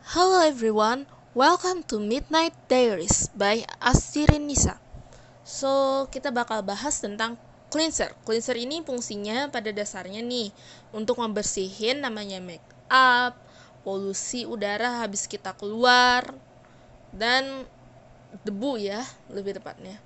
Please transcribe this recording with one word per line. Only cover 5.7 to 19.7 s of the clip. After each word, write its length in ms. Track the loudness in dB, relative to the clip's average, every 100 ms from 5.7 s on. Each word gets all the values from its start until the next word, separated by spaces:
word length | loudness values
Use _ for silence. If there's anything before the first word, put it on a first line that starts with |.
| 2 2 0 -4
kita 160 | -6 -4
bakal 320 | -2 -2 -4
bahas 400 | -4 -4 -4 -4
tentang 320 | -6 -4 -4 -6 -16 -20 -6
cleanser. 400 | 0 0 0 -4 -6
Cleanser 320 | -4 -2 -2
ini 320 | -4 -4 -6 -6
fungsinya 640 | -8 -6 -8 -4 -4 -4
pada 240 | -4 -6
dasarnya 480 | -6 -6 -8 -12 -8
nih, 320 | -6 -4 -4 -8 -20 -20 -14
untuk 240 | -10 -2 -2
membersihin 880 | 0 -2 -4 -4 -6 -2 -2 -2 -4
namanya 320 | -6 -10 -10
make 240 | -12 -16 -20 -20 2
up, 480 | 6 6 6 2 -4 -20 -20 -20 -14
polusi 640 | -8 -6 -4 -6 -6 -8 -8
udara 560 | -4 -4 -2 -2 -2
habis 240 | -4 -6 -8
kita 320 | -10 -10 -10
keluar, 640 | -8 2 6 8 8 4 0 -10 -20 -20 -20 -20 -20 -20 -20
dan 560 | -4 0 0 0 -8 -14 -18 -20 -20 -20 -20 -20 -12 -8
debu 320 | -4 -4 -2
ya, 240 | -4 -6 -10 -14 -14
lebih 240 | -10 -8 -8
tepatnya. 400 | -12